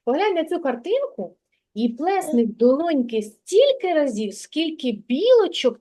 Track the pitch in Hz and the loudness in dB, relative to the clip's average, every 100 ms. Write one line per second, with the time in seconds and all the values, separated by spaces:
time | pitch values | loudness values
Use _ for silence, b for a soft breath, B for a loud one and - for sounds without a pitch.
0 | - 277 415 349 320 349 294 240 247 494 | -4 0 0 0 -2 -4 -4 -4 -2 -4
1 | 554 - 175 _ _ _ _ 202 233 233 | -4 -8 -12 _ _ _ _ -4 -4 -2
2 | 320 392 311 240 220 202 240 269 339 294 | -2 -2 0 0 0 2 2 2 0 -2
3 | 240 226 208 - - 381 571 - 370 320 | -2 -4 -6 -12 -2 4 4 2 0 0
4 | 285 214 214 202 - 294 320 320 254 208 | 0 -2 -6 -8 -10 -6 -6 -4 -6 -6
5 | - 254 440 494 370 339 254 233 | -4 0 4 6 4 0 -2 -2